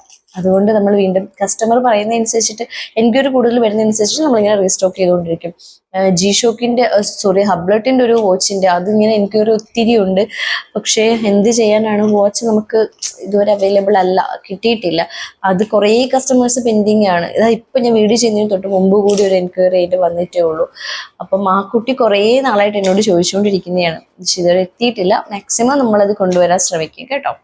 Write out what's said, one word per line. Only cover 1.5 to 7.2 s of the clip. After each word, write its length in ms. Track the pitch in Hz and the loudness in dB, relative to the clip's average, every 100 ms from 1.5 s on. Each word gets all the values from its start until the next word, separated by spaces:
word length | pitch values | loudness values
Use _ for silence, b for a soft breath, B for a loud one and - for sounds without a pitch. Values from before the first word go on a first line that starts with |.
| - 220 240 254 | -2 0 0 2
പറയുന്നതനുസരിച്ചിട്ട്, 760 | 214 208 233 226 226 220 214 233 B B B | 0 0 -2 -2 -2 -4 -6 -12 B B B
എൻക്വയറി 280 | 233 226 269 | 2 2 0
കൂടുതൽ 220 | 262 240 240 | 2 2 2
വരുന്നതനുസരിച്ച് 560 | 226 214 220 214 208 - | 0 0 0 0 -2 0
നമ്മളിങ്ങനെ 340 | 311 240 208 208 | 0 2 2 2
റീസ്റ്റോക്ക് 360 | 190 - 190 185 | 0 0 -2 0
ചെയ്തുകൊണ്ടിരിക്കും. 520 | 180 180 170 165 170 - B B _ | 0 0 -2 -6 -8 -16 B B _
ആ, 40 | 190 190 175 | -2 0 2
G-Shock-ൻ്റെ, 680 | 196 196 240 226 240 240 240 | 0 0 0 0 -2 0 0
ആ, 40 | 196 208 | 0 -2
സോറി, 320 | - | -4